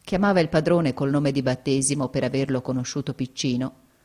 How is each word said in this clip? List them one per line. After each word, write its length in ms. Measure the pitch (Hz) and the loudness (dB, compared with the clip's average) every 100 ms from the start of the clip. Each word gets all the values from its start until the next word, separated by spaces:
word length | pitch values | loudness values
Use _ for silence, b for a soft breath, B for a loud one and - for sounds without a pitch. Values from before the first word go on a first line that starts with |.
chiamava 380 | - 185 202 185 | -6 0 2 4
il 80 | 160 | 2
padrone 440 | 160 156 175 156 | 2 2 2 2
col 180 | 127 139 | 0 0
nome 200 | 147 147 | 2 2
di 100 | 135 | 0
battesimo 680 | 131 127 - 135 135 143 127 | 0 -2 0 0 0 -2 -2
per 160 | 139 | -2
averlo 380 | 127 135 139 131 | -2 0 -2 -2
conosciuto 520 | 123 131 123 147 139 | -2 -4 -4 -6 -6
piccino, 600 | 127 127 - 139 123 131 - b b | -6 -6 -4 -2 -2 -2 -8 b b